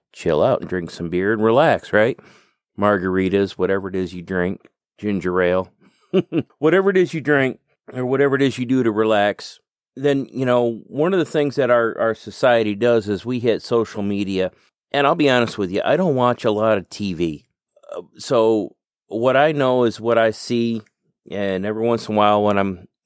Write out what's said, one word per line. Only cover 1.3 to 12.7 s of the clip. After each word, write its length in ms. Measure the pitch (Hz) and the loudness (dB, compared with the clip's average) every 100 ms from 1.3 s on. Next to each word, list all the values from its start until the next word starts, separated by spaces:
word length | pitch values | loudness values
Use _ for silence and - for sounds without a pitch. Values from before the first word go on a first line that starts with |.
and 100 | 110 | 0
relax, 500 | 110 120 160 104 - | 2 4 4 2 0
right? 240 | 104 110 - - - _ _ _ - | 2 2 0 -12 -20 _ _ _ -2
Margaritas, 800 | 101 101 92 92 95 98 98 - | 0 2 0 0 2 2 0 -2
whatever 300 | 92 98 95 | -2 -2 -4
it 80 | 92 | -6
is 180 | 92 | -6
you 80 | 90 | -8
drink, 460 | 85 92 90 95 _ _ _ _ | -6 -2 -2 -4 _ _ _ _
ginger 440 | 104 101 90 90 | -4 -4 -2 0
ale, 300 | 90 90 92 _ _ _ _ | 2 0 -2 _ _ _ _
<laughs> 460 | 190 - 165 - _ | -2 -2 -4 -6 _
whatever 300 | 151 175 190 | 2 2 2
it 60 | 190 | 2
is 160 | 180 | 0
you 80 | 165 | -2
drink 380 | 135 147 131 - _ _ - | 0 0 0 -4 _ _ -14
or 140 | 127 127 | -8 -2
whatever 300 | 131 143 135 | 0 2 2
it 60 | |
is 140 | 135 120 | 0 -2
you 100 | 123 | -2
do 180 | 131 | 0
to 80 | 117 | 2
relax. 640 | 104 110 107 104 98 - - _ _ _ - | 2 2 2 2 0 -8 -18 _ _ _ -4
Then, 300 | 139 139 127 | -2 0 -4
you 200 | 107 131 | -4 0
know, 380 | 123 120 113 - | 2 0 -2 -8
one 260 | 127 160 | -4 0
of 60 | 190 | 0
the 60 | |
things 320 | 156 151 147 131 | 0 0 0 0
that 160 | 127 | 2
our, 260 | 120 113 - | 2 2 0
our 160 | 113 | -2
society 600 | 110 - - 131 117 110 | -2 -8 -2 2 4 2